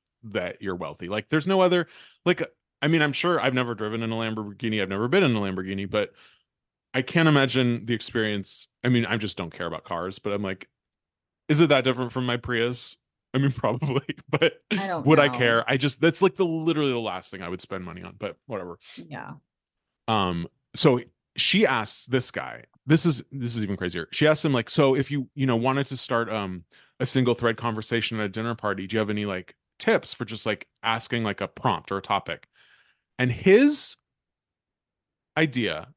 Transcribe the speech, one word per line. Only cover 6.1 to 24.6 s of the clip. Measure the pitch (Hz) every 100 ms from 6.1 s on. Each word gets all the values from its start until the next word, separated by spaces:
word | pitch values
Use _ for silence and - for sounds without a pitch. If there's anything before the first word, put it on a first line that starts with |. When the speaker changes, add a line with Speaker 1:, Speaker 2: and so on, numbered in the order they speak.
| _ - _ _ _ _ _ _
Speaker 1:
I | 131
can't | 131 170 160
imagine | 147 131 127 123 117 113
the |
experience. | 113 - 120 107 104 95 - - _
I | 120
mean, | 120 101
I | 113
just | 104 -
don't | 85
care | - 87
about | 80
cars, | - 85 92 98
but | 104
I'm | 101
like, | 98 95 - _ _ _ _ _ _ _ -
is | 147
it | 165
that | 139
different | 127 123 123
from | 127 123
my | 120
Prius? | 123 117 120 123 - - _ _ _
I | 131
mean, | 139
<laughs> |
probably, | - 113 127 143 131 - - -
but | 147 - - - 208
Speaker 2:
I | 196
don't | 170 135
Speaker 1:
would | 151
I | 143
Speaker 2:
know. | 123
Speaker 1:
care? | 120 117 113
I | 135
just, | 143 -
that's, | 165 -
like, | 190 -
the, | 180
literally | 160 160 156 143
the | 120
last | 107 90 -
thing | 95
I | 87
would | 90
spend | - 95 90
money | 85
on, | 87 95
but | 101 - -
whatever. | 104 90 85 - -
Speaker 2:
Yeah. | 170 113 55 107 _ _ _ _ _ _ -
Speaker 1:
Um, | 107 92 85 85 _ _ -
so | 156 123 - _ _ -
she | - 190 185
asks | 123 104 - -
this | 127 -
guy, | - 65 58 58 _ 131
this | 160 175
is, | 127 -
this | 135 120 113
is |
even | 101 98
crazier. | 90 85 80
She | - 151
asks | 156 156
him, |
like, | 127